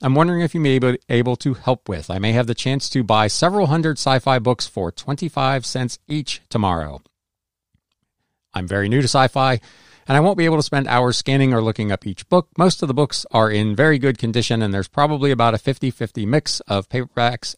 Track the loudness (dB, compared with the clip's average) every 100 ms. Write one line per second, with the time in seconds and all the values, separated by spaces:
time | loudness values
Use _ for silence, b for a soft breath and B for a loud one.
0 | 0 2 2 2 -2 0 2 2 2 0
1 | -2 0 0 -2 -2 -2 -2 -2 -4 -8
2 | -6 -4 0 0 0 -2 -2 -4 -2 -2
3 | 2 2 2 0 0 2 2 2 0 -2
4 | 0 0 2 0 0 -2 -4 -6 -6 -6
5 | -8 -6 -6 -4 -2 -2 -4 -4 -6 -6
6 | -8 -6 -6 -10 -6 -2 0 -2 -4 -10
7 | _ _ _ _ _ _ _ _ _ _
8 | _ _ _ _ _ -8 -4 -2 0 2
9 | 2 2 2 2 0 0 b b b b
10 | b 2 4 2 2 2 0 -2 0 2
11 | 2 0 0 2 2 2 0 -2 -2 -4
12 | -6 -12 0 0 0 2 2 2 -2 0
13 | -2 -2 -2 2 2 2 0 2 2 2
14 | 0 -2 -2 -2 0 0 0 -2 -4 0
15 | 0 0 0 2 2 0 -2 -4 -4 -4
16 | -8 -6 0 0 0 -6 -4 -4 -2 -6
17 | -6 -2 -2 -2 -8